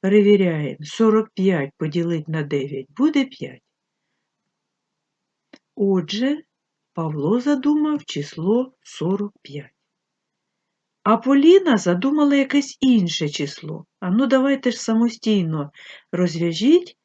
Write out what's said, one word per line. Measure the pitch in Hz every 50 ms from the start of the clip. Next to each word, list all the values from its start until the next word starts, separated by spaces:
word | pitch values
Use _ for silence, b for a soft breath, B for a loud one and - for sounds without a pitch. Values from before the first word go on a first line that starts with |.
Перевіряємо. | - 190 202 214 202 202 208 196 196 180 165 156 147 143 - - 151
Сорок | 151 - - 226 220 214 220 220 220
п'ять | _ - 185 196 185 160 139 147 _ _
поділити | 165 156 147 175 170 170 170 160 151 165
на | 156 160 147
дев'ять | 143 151 143 131 135 143 135 131 _ _ -
буде | 262 311 302 285 269
п'ять. | 269 - - - - - - _ _ _ _ _ _ _ _ _ _ _ _ _ _ _ _ _ _ _ _ _ _ _ _ _ _ _ _ _ _ _ _ _ _ _ _ _ _ - _ _ _ _
Отже, | - 208 196 196 185 170 151 190 208 247 269 294 311 - _ _ _ _ _ _ _ _ _ _
Павло | - 165 160 151 156 - 156 208 247
задумав | 247 294 294 262 262 285 302 302 302 302 302 285 -
число | - - 151 143 - - - 160 185 220 240 262 262 _ _
сорок | _ - - - 165 160 190 202 208 208 _ _
п'ять. | _ - 139 147 - - _ _ _ _ _ _ _ _ _ _ _ _ _ _ _ _ _ _ _ _ _ _ _ _ _ _ _
А | 202 220 214
Поліна | - 262 277 285 277 320 359 392 381 339 247 202
задумала | - 180 175 175 190 269 285 302 294 285 285
якесь | 277 277 269 285 285 277 - - _
інше | - 262 247 226 185 170 156 - 165 147
число. | 147 - 147 143 - - - 156 156 - - _ _ _
А | - 185
ну, | 185 220 277 254
давайте | 262 262 254 277 277 269 269 247
ж | 240 -
самостійно | - - 226 220 233 240 233 - - 226 214 202 180 160 156 156 143 147 B B B B B B B B
розв'яжіть | - 175 180 175 156 165 170 170 165 165 202 262 330 359 349 - - _ _